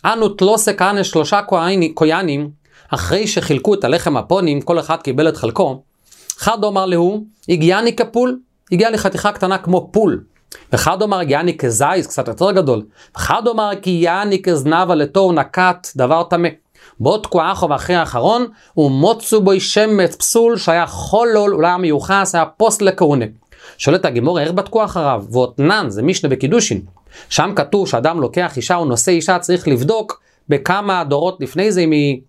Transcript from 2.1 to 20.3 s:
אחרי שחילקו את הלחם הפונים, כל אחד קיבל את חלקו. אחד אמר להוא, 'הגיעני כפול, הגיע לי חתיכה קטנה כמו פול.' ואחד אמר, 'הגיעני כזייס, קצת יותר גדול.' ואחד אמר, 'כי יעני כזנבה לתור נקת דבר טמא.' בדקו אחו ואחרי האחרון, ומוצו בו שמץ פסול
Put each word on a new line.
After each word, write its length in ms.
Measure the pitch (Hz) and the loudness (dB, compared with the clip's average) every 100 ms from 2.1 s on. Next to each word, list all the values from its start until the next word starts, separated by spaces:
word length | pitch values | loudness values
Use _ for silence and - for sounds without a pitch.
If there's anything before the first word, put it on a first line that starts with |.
| 165 180 143 147 147 _ _ _ | 2 -2 -4 -6 -12 _ _ _
אחרי 360 | - 87 185 214 | -8 -2 -2 -2
שחילקו 480 | 254 - 143 - | -4 -2 -2 0
את 100 | 202 | 0
הלחם 320 | 120 151 175 135 | 0 0 0 -4
הפונים, 440 | - 190 175 143 | 0 0 0 -2
כל 180 | - 170 | -2 -2
אחד 180 | 151 160 | -2 -6
קיבל 260 | - 127 160 | -4 0 0
את 80 | 156 | 0
חלקו. 460 | 113 113 165 131 _ _ _ - - - | -6 -2 -2 -2 _ _ _ -20 -16 -6
אחד 260 | - 226 | -2 0
אמר 220 | 208 196 190 | 0 0 0
להוא, 340 | 170 175 214 214 _ - | 0 0 -2 -10 _ -2
'הגיעני 480 | 175 165 190 233 226 | 2 2 2 0 0
כפול, 420 | 226 233 254 254 _ _ _ | -2 0 0 -2 _ _ _
הגיע 180 | 180 220 | 0 2
לי 80 | 220 | 0
חתיכה 340 | 196 185 208 | -2 -2 -4
קטנה 260 | 208 185 190 | -2 -2 -2
כמו 300 | 170 180 170 | 0 -2 0
פול.' 320 | 208 208 107 - _ _ - - | 0 2 0 -8 _ _ -20 -4
ואחד 300 | 127 - 185 | -2 0 0
אמר, 160 | 214 190 | -2 -2
'הגיעני 380 | 156 139 175 165 | 0 0 0 -2
כזייס, 500 | 127 110 143 185 - | -2 0 0 0 -2
קצת 220 | - 117 | -6 -6
יותר 240 | 113 190 | -2 2
גדול.' 320 | 190 151 113 107 _ - | 2 2 0 -4 _ -20
ואחד 340 | - - 185 233 | -10 -2 -2 0
אמר, 220 | 220 208 196 | -2 -2 -4
'כי 80 | 190 | -2
יעני 520 | 175 170 180 208 190 | 0 0 0 -2 -2
כזנבה 520 | 190 160 135 165 185 | 0 0 2 2 2
לתור 380 | 165 147 190 190 | 0 2 2 2
נקת 560 | 165 131 - 185 180 - 135 | 2 -2 0 0 0 -8 -2
דבר 260 | 127 160 | 2 2
טמא.' 260 | 170 170 170 156 _ _ - _ | 0 0 -2 -4 _ _ -20 _
בדקו 400 | 120 208 208 180 160 | 0 0 0 -2 0
אחו 160 | 190 165 | -2 -2
ואחרי 260 | 139 - 180 | -2 0 0
האחרון, 500 | 160 123 143 233 240 _ _ - | 0 0 0 0 -2 _ _ 0
ומוצו 640 | 147 135 175 226 - 220 | 0 4 2 0 0 2
בו 200 | 196 190 | 4 2
שמץ 560 | 185 208 214 208 175 - | 2 0 2 2 0 0
פסול 400 | - | -2